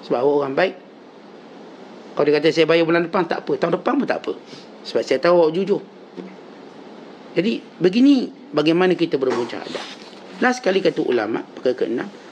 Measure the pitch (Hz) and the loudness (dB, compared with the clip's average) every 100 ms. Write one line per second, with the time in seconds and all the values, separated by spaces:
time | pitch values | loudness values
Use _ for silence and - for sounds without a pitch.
0 | - 131 135 147 139 139 185 - - - | -2 0 2 2 0 0 -2 -2 -20 -20
1 | - - - - - - - - - - | -20 -20 -20 -20 -20 -20 -20 -20 -20 -20
2 | - - 147 147 156 156 156 165 165 170 | -16 0 2 4 4 4 4 4 4 2
3 | 170 190 180 - - 143 175 175 - 277 | 2 -2 -2 -4 -4 -2 0 0 0 0
4 | 226 82 - - - - - - - 123 | 0 -2 -4 -8 -10 -20 -20 -18 -4 -4
5 | 113 131 170 175 160 165 196 180 - - | 0 2 4 6 4 2 0 -2 -4 -20
6 | - - - - - - - - - - | -20 -16 -16 -18 -20 -20 -20 -20 -20 -20
7 | - - - - 190 226 - - 165 202 | -20 -20 -8 -4 -4 -6 -12 -4 -2 2
8 | 269 277 180 - - 151 151 165 185 170 | 4 4 0 -10 -6 -2 0 2 2 2
9 | 165 143 131 123 120 95 - - - - | 0 0 -2 -2 -4 -8 -10 -10 -12 -16
10 | - - - - 254 247 - 190 160 151 | -18 -20 -20 -2 -2 0 0 2 2 0
11 | - 123 107 113 - - 127 123 110 120 | 0 0 0 -4 -6 -4 -2 0 -2 -2
12 | 202 - - | -6 -12 -20